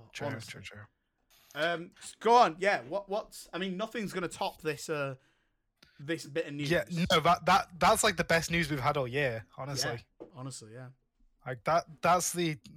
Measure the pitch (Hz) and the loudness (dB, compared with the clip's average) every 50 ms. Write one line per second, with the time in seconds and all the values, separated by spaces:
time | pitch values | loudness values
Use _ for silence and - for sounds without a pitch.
0 | 113 107 - - 143 143 - 113 110 - - 117 98 - - 101 107 - _ _ | -20 -16 -10 -8 -6 -6 -6 -8 -10 -12 -14 -16 -16 -18 -18 -18 -20 -20 _ _
1 | _ _ _ _ _ _ _ _ _ _ - 143 156 170 170 165 175 180 - - | _ _ _ _ _ _ _ _ _ _ -6 -2 -2 -2 -2 -4 -8 -12 -16 -18
2 | - - - - - 220 240 247 226 180 160 180 190 202 196 143 117 127 165 202 | -18 -18 -10 -2 4 6 8 8 8 6 4 0 2 2 2 2 0 -4 -6 -6
3 | 202 - 190 214 - - - - - - - 170 190 196 180 185 220 220 - 240 | -4 -4 -4 -6 -6 -8 -12 -20 -14 -8 -6 -4 -4 -4 -4 -4 -6 -6 -4 -6
4 | 208 170 151 185 175 160 - - 196 185 - - - 156 147 139 - - 160 147 | -6 -6 -6 -4 -6 -6 -4 -4 -4 -4 -4 -4 -4 -4 -4 -4 -4 -4 -4 -2
5 | 139 135 131 131 _ _ _ _ _ _ _ _ _ _ _ _ _ - _ - | -2 -4 -6 -10 _ _ _ _ _ _ _ _ _ _ _ _ _ -20 _ -10
6 | 143 143 165 151 - 151 139 160 - 156 143 143 147 143 175 165 - - 180 165 | -6 -4 -4 -4 -6 -6 -6 -6 -6 -4 -4 -4 0 0 0 0 0 -2 -2 -2
7 | 175 - 180 165 147 170 175 - - 170 185 202 - - 185 160 175 185 220 208 | 2 2 4 4 6 4 4 4 4 4 4 4 4 0 -2 2 4 4 6 6
8 | - 214 190 165 165 - 170 165 147 - 165 170 165 139 151 139 123 147 147 147 | 4 2 2 0 2 2 2 2 2 2 0 0 0 0 0 0 0 0 2 0
9 | 131 120 123 143 147 127 113 113 107 _ _ - 131 135 139 127 - 147 - 117 | 0 -2 0 0 0 0 -2 -4 -8 _ _ -12 -10 -6 -4 -2 -2 -2 -4 -8
10 | - _ _ - - - - 135 127 135 127 - 113 107 110 127 131 127 131 _ | -10 _ _ -20 -20 -18 -14 -12 -12 -12 -12 -14 -16 -16 -16 -16 -18 -18 -20 _
11 | _ _ _ _ _ _ _ _ - 127 127 120 - - 165 170 - - 156 - | _ _ _ _ _ _ _ _ -10 -10 -8 -6 -2 0 2 2 0 -2 -6 0
12 | - 170 180 180 165 - - 175 175 160 151 - - - - | 4 6 6 6 4 2 -2 0 0 -2 -2 -4 -8 -18 -20